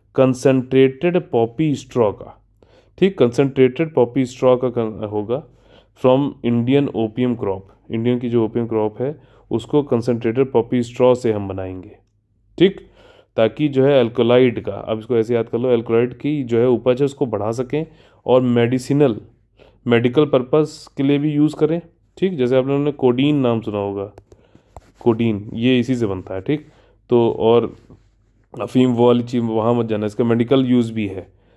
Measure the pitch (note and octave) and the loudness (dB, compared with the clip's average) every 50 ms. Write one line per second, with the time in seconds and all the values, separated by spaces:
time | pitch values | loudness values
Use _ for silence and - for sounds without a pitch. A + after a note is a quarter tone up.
0 | _ _ - - C3 C3 B2+ B2+ - C#3 C3 C3 A#2+ B2+ C3+ C3+ C3+ C3 C3 - | _ _ 0 2 2 2 2 2 2 2 2 2 0 2 4 4 4 4 2 0
1 | - F3 E3+ D#3 - - - A#2 A2+ A2+ - - D#3+ D#3 C3+ A2+ - - - B2+ | -2 -2 -2 -2 -2 -2 -2 0 0 0 -2 -2 -2 -2 -2 -4 -6 -4 -2 0
2 | A2+ G2+ F#2+ - - - - _ _ _ _ _ _ _ _ _ _ _ _ - | 0 0 -2 -6 -12 -20 -20 _ _ _ _ _ _ _ _ _ _ _ _ 0
3 | F3+ G3 G3 - C3 A#2+ A#2 - C#3 C3+ C3+ C#3 C3 B2+ B2 - E3 D#3 D#3 C3 | 0 0 2 2 0 2 2 0 -2 0 2 2 2 2 2 -2 -6 -2 0 0
4 | A#2+ A#2+ - C#3 B2+ A#2+ - - C3+ B2+ B2+ B2 B2+ B2+ A2+ A#2+ A2+ A2 A2 F#2+ | 0 0 0 -2 -4 -4 -4 0 2 2 2 2 0 -4 -4 -4 -4 -6 -6 -8
5 | G#2+ G#2 G#2+ G#2 G#2 G2+ A#2+ D3 E3 - _ _ _ _ _ _ _ _ _ - | -8 -6 -6 -6 -6 -4 -6 -8 -8 -12 _ _ _ _ _ _ _ _ _ 0
6 | - B2+ B2+ C3+ C#3+ C3+ - - - A#2+ A#2+ A#2+ A#2 B2 C3+ C#3+ C#3+ A#2+ - G2+ | 2 2 4 2 2 -2 -6 -6 -4 -2 -2 0 0 0 0 0 0 -2 -2 -4
7 | A2+ G#2+ G#2+ B2 B2 B2+ A#2+ A#2+ G#2 G2+ F#2+ F#2+ F#2+ - _ _ _ - - A2+ | -4 -4 -4 -2 -2 -2 -2 -4 -4 -6 -6 -6 -10 -18 _ _ _ -8 -6 -4
8 | A2+ A#2+ B2 A#2+ B2 A#2+ A#2+ A#2+ A2+ G#2+ A2+ A#2+ A#2 A2 A2+ A2 G#2+ G#2+ G#2+ - | -2 -2 -2 -2 -2 -2 0 0 0 0 -2 -4 -4 -2 -2 -2 -2 -4 -4 -6
9 | B2 C#3 D#3 - - _ _ _ _ - A2+ A#2 - - - D3 C#3 C#3+ B2+ A#2 | -8 -8 -8 -12 -16 _ _ _ _ -6 -6 -6 -4 -2 -2 0 0 0 -2 -2
10 | A2+ C3 A#2+ A2+ A#2 A2+ A2+ C3 C#3 C3 - A#2+ A2+ - B2+ B2+ A#2 A#2 - - | 0 -2 -2 -2 -2 -2 0 0 0 0 0 -2 -2 0 -2 -4 -4 -4 -2 2
11 | B2+ B2+ B2 B2 B2+ A#2 G#2+ G#2 G2+ G2 F#2+ F#2+ F#2+ F#2 F#2 F#2 F2+ - - _ | 2 2 2 2 0 -2 -2 -2 -4 -6 -8 -8 -10 -10 -12 -14 -16 -18 -20 _
12 | _ _ _ _ _ _ _ _ _ _ _ - E3 G3 F#3+ - - - _ _ | _ _ _ _ _ _ _ _ _ _ _ 2 2 2 2 -2 -16 -20 _ _
13 | _ _ _ _ _ _ - - A2 A2 A2+ - D3+ D3 C3 C3 C3 C#3 C#3+ C3 | _ _ _ _ _ _ -2 0 0 0 0 -2 -4 -2 2 2 4 4 4 4
14 | A#2+ A2+ A#2 B2 A#2 A#2 A#2+ B2+ C3 B2+ G#2+ G2+ - G#2 G2 A2 - - A2+ A2 | 2 2 0 0 2 4 4 4 4 4 0 -2 -6 -8 -10 -8 -6 -6 -6 -6
15 | G#2+ - B2 A2+ A2 A2 A#2+ A#2 A2+ A#2 - A#2 B2 B2+ B2 A2+ A2 A2+ A2+ A#2 | -4 -2 0 0 0 0 -2 -2 -2 -4 -4 -2 0 0 0 0 0 0 0 0
16 | B2 B2 B2 - - D3 D3+ D3 C3 A2+ A#2 A2+ A#2+ B2+ B2 A2 - B2+ B2 B2 | 0 0 -4 -6 -6 -4 -4 -4 -4 -2 0 2 2 2 2 2 2 0 0 0
17 | C#3+ C3+ C#3 - C#3+ A#2+ G#2+ G2+ G2+ A2 A#2 B2 B2+ B2 C#3+ D3+ D#3+ D#3+ - - | 0 -2 -2 -4 -4 -4 -4 -4 -4 -4 -4 -6 -6 -4 -4 -6 -6 -8 -12 -20
18 | _ _ _ _ - - B2 C3 B2+ B2 A#2+ A#2+ A#2 A#2 B2+ B2+ B2 - C#3 C#3+ | _ _ _ _ 0 2 2 4 4 4 2 2 2 2 0 -2 -2 0 2 2
19 | D3 B2+ G#2 G#2 - - _ _ _ _ _ _ - _ _ _ - A#2+ A#2 A#2 | 2 2 0 -2 -10 -20 _ _ _ _ _ _ -20 _ _ _ -2 0 2 2
20 | A#2 B2 A#2+ D3 D3+ C#3+ C#3+ C3 B2 - D3+ D#3 D#3 D3 - - - - _ - | 2 2 2 2 2 2 2 0 0 0 0 0 0 -2 -6 -14 -20 -12 _ -2
21 | C#3 C#3 C#3+ C#3+ C#3+ D#3 D3 D3 D3+ D3+ D3+ - D#3 D3+ E3 E3+ - - _ _ | 0 0 0 0 0 -2 0 2 0 0 0 0 0 0 0 -2 -6 -10 _ _
22 | _ _ _ - - G3 F#3+ C#3+ B2 A#2+ C3 C3 B2+ C3+ C#3 C#3+ C#3+ D3 D3 - | _ _ _ -4 -4 -2 -2 0 0 2 2 2 0 0 0 -2 -2 -2 -2 0
23 | C3+ B2+ A#2+ B2 C3+ D3 D3+ C#3+ C3 A#2+ A#2 A2+ - A2+ G#2 G#2 G2+ G2+ G2 G2+ | 2 2 2 2 0 0 2 2 2 0 0 -2 -4 -4 -4 -4 -4 -4 -6 -6
24 | G2 G#2 - - - - - _ _ _ _ _ _ _ - - _ _ _ - | -8 -10 -14 -20 -20 -20 -20 _ _ _ _ _ _ _ -20 -20 _ _ _ -4
25 | - A#2 A2+ A2 A#2 A2+ G#2 G2 G2+ A2+ - A2+ A#2 B2+ C3 B2 A#2 B2+ C3 A#2+ | 0 0 0 2 0 -2 -2 -4 -6 -10 -6 -2 0 2 2 2 0 -2 -2 -2
26 | A#2 G2 F#2+ F#2 F2+ - F#2+ F#2+ - - D3 D3+ D3+ - _ _ _ _ _ _ | -2 -4 -4 -6 -8 -10 -10 -8 -4 -4 -4 -4 -6 -12 _ _ _ _ _ _
27 | _ - B2 A#2+ A#2 A2+ - - F#2+ A2+ A#2 A#2 A2+ - - - _ - - - | _ 0 2 4 4 2 0 0 2 4 4 4 2 0 -6 -14 _ -20 -20 -20
28 | _ _ _ _ _ _ _ _ _ _ - - G#2 G2+ - B2+ B2+ B2+ A#2+ A#2 | _ _ _ _ _ _ _ _ _ _ -12 -10 -6 -2 2 2 2 2 2 4
29 | A#2+ B2 A#2+ A#2+ A#2+ A#2+ B2 A#2+ A#2 A2+ A2 A2 G#2+ A#2 A#2+ A#2+ A#2 A2 A2 G#2 | 4 4 4 2 0 -4 -4 -4 -2 -2 -2 0 0 0 0 0 -2 -2 -4 -4
30 | G#2+ G#2+ G2+ - A#2+ A#2 A#2 A#2 A#2+ A2+ C3+ C3+ C3 B2 B2 B2 A#2 A2+ A2+ A2 | -4 -4 -2 -2 0 0 0 0 0 2 2 2 2 2 2 2 0 -2 -4 -6
31 | G#2 F#2+ F#2 F#2+ - - _ _ _ _ _ | -6 -8 -8 -12 -14 -16 _ _ _ _ _